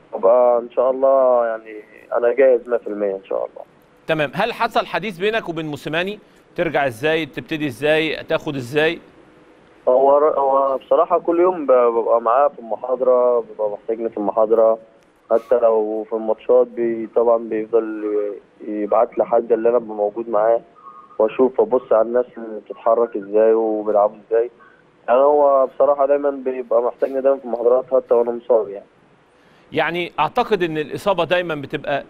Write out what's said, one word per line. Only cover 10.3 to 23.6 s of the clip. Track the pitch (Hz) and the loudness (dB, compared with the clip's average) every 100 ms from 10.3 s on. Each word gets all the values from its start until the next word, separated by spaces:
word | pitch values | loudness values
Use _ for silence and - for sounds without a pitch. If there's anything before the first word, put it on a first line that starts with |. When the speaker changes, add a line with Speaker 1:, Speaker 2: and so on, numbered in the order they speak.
| 143 | 2
Speaker 1:
هو | 139 135 135 131 | 0 0 0 -2
بصراحه | - 139 175 170 | 0 0 2 0
كل | 165 170 | 0 2
يوم | 185 180 135 | 2 0 2
ب-، | |
ببقى | 127 120 117 110 117 | 4 4 2 0 0
معاه | 117 123 143 | 2 2 2
في | - | 0
المحاضره، | 113 107 123 127 127 123 123 120 | -8 -8 -4 -2 2 4 4 0
ببقى | 110 107 107 | -2 -6 -6
محتاجني | 104 - 113 113 | -6 -8 -6 -6
في | 110 | -6
المحاضره، | 98 110 110 113 113 113 - _ _ _ _ | -4 -2 0 4 4 2 -6 _ _ _ _
حتى | 113 - 120 | -2 0 2
لو | 117 110 107 110 107 | 2 2 0 -6 -6
في | 113 | -6
الماتشات | 110 107 - 127 120 | -4 -6 2 2 2
بي-، | 117 117 113 110 - | -2 -4 -4 -4 0
طبعًا | 117 117 | 2 0
بيفضل | 113 110 110 117 110 107 107 104 104 98 - _ | 0 -6 -2 -2 -2 -6 -4 -4 -4 -8 -16 _
ي-، | - | -10
يبعت | 107 104 110 120 - | -8 -2 0 0 -2
لي | 107 | 0
حد | 117 117 | 0 0
اللي | 117 113 | 0 2
انا | 120 | 0
ابقى | 110 107 | -2 -4
موجود | 104 107 117 | -4 -4 -4
معاه | 107 110 117 - _ - - - - | 0 2 0 -2 _ -20 -20 -20 -2
واشوف | 110 - 131 - | -2 2 0 2
وابص | 107 123 - | 0 0 0
على | 110 | 0
الناس | 113 123 123 - | 2 0 -2 -8
اللي | 113 107 | -14 -14
بتتحرك | - 101 117 113 117 110 | -14 -6 0 0 0 -4
ازاي | 98 104 110 | -2 2 4
وبيلعبوا | 113 | 4